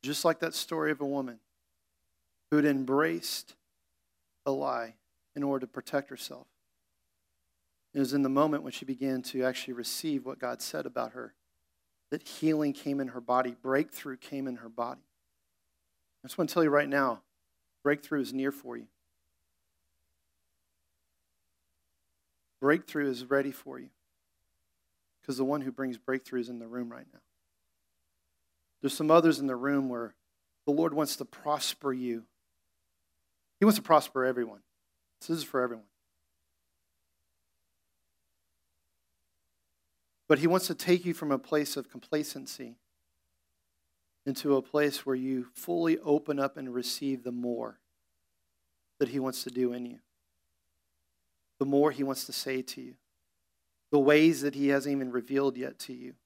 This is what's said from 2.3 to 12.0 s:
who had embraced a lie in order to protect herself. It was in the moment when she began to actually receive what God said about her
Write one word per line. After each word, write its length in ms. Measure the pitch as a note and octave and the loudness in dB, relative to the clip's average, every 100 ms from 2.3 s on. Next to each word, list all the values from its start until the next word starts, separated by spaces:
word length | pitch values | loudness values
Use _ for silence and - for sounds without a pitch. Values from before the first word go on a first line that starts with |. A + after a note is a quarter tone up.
| _ _ | _ _
who 60 | D3+ | 2
had 100 | D3 | 4
embraced 880 | C#3 C3 C3+ D#3+ E3+ - - - - _ _ _ _ _ _ _ _ - | 2 0 2 2 -2 -6 -8 -10 -20 _ _ _ _ _ _ _ _ -4
a 60 | |
lie 440 | C3+ C#3 B2 A2+ - _ _ _ D3 | -2 -2 -4 -6 -12 _ _ _ -6
in 80 | |
order 220 | C#3+ C3+ B2+ | -2 -2 -4
to 60 | |
protect 380 | - - C#3+ C#3 | -10 -4 -4 -4
herself. 380 | B2+ - B2+ C3+ _ _ _ _ _ _ _ _ _ _ _ _ _ _ | -14 -14 -14 -20 _ _ _ _ _ _ _ _ _ _ _ _ _ _
It 60 | C#3 | -2
was 140 | C3 | 0
in 80 | C#3+ | 2
the 80 | C#3 | 2
moment 340 | C3+ D#3 D3 | 4 2 0
when 80 | - | -6
she 140 | - C3+ | -12 -8
began 360 | B2+ C3+ C3 | -4 -2 -4
to 200 | B2+ C3 | -4 -2
actually 300 | B2+ B2+ - | -2 -2 -8
receive 520 | A#2+ A#2 - D#3+ C#3+ B2 | -8 -8 -6 -4 -4 -4
what 140 | C#3 | -8
God 220 | B2 A#2+ | -8 -8
said 240 | - D#3 D3 | -8 -8 -6
about 260 | B2 A#2+ | -6 -6
her 220 | B2 A#2 _ _ _ _ _ _ _ | -8 -16 _ _ _ _ _ _ _